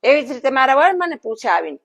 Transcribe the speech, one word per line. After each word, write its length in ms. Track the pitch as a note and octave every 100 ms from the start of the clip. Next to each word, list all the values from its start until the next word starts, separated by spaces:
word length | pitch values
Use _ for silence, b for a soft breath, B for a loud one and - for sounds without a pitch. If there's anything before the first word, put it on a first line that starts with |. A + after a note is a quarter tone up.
એવી 200 | A3+ D4
જ 100 | B3+
રીતે 180 | B3+ C4+
મારા 240 | C4 C4
વર 180 | C4+ F4
મને 240 | F#4 E4+ D#4
પૂછે 320 | A3+ A3 A#3
આવીને 300 | F3 E3 C#3+